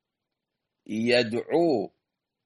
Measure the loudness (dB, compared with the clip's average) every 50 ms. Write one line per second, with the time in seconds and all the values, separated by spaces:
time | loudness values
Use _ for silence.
0 | _ _ _ _ _ _ _ _ _ _ _ _ _ _ _ _ _ -10 -8 -4
1 | 0 2 2 2 2 0 -2 -6 -4 -2 0 0 2 2 0 0 -2 -6 -10 _
2 | _ _ _ _ _ _ _ _ _